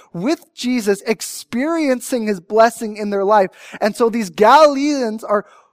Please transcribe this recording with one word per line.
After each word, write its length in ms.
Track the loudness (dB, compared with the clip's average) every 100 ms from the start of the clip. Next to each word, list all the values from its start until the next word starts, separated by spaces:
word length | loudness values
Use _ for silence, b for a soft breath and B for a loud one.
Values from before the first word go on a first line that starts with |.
| b
with 400 | -6 -4 -4 _ -8
Jesus, 460 | -4 -2 -2 -2
experiencing 1300 | -2 -6 -8 -14 -8 -4 -2 -2 -2 -2 -4 -4 -4
his 120 | -6
blessing 560 | -2 2 2 2 -10 -8
in 140 | -4
their 160 | -2 2
life. 240 | 2 2 _ B -4
And 160 | -4 0
so 120 | -2
these 200 | -2 -4
Galileans 960 | 2 6 6 6 4 -2 -2 -4 -6 -4
are 200 | -4 -4 b b